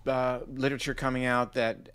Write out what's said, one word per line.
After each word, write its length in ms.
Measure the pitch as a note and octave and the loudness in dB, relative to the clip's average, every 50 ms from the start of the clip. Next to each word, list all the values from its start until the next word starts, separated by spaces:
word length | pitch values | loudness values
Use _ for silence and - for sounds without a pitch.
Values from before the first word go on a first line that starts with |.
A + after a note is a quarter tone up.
| - | -2
uh, 340 | C3+ C3 B2+ B2+ B2+ B2+ B2 - - | 0 0 2 2 0 0 -2 -6 -8
literature 440 | C3+ C3 C3 C#3 C#3 B2 - - | -4 0 0 0 0 -2 -4 -4
coming 320 | - - C#3 C3 B2+ B2+ B2+ | -4 -2 0 0 0 2 2
out 300 | B2+ B2 B2 B2 - - | 2 4 4 2 2 0
that 340 | B2+ A#2 A2+ A2+ - - - | 0 0 0 0 -4 -10 -8